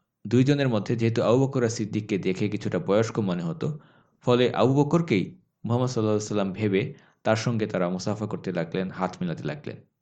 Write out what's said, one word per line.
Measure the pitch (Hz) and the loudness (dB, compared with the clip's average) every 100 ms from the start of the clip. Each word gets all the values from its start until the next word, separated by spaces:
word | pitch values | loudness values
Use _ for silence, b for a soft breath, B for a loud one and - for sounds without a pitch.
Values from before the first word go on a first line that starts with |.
| _ _ 107 | _ _ 0
দুইজনের | 120 131 143 135 | 2 4 2 2
মধ্যে | 107 98 - | 0 -2 0
যেহেতু | 113 113 | 0 2
আবু | 95 123 135 | 4 4 2
বকর | 135 | 2
আর | 117 | 0
সিদ্দিককে | 113 104 110 107 98 | -2 -4 -4 -2 -2
দেখে | 90 92 104 | -2 -2 -2
কিছুটা | 101 104 92 | -2 -4 -2
বয়স্ক | 85 101 113 - | 2 2 2 0
মনে | 98 87 | -2 -2
হতো, | 85 80 76 76 b b b b | -4 -4 -6 -6 b b b b
ফলে | - 123 123 | 2 4 4
আবু | - 117 | 4 4
বকরকেই | 135 147 170 165 101 - - _ _ | 4 4 2 2 0 0 -8 _ _
মুহাম্মদ | 107 120 123 | -2 0 0
সাল্লাল্লাহু | 117 107 107 107 | 0 2 0 0
আলাইহি | 104 | -2
ওয়াসাল্লাম | 98 | -2
ভেবে | 92 107 95 143 B B B | -2 0 2 0 B B B
তার | - 110 | 0 2
সঙ্গে | 123 113 107 | 2 0 0
তারা | 98 87 | 0 -2
মুসাফা | 90 107 104 104 | -2 -4 -4 -4
করতে | 87 98 | -6 -6
লাগলেন, | 87 82 92 95 | -4 -4 -4 -6
হাত | 92 90 - | -4 -4 -4
মেলাতে | 90 78 | -6 -4
লাগলেন। | 76 71 - - - _ | -6 -8 -12 -14 -18 _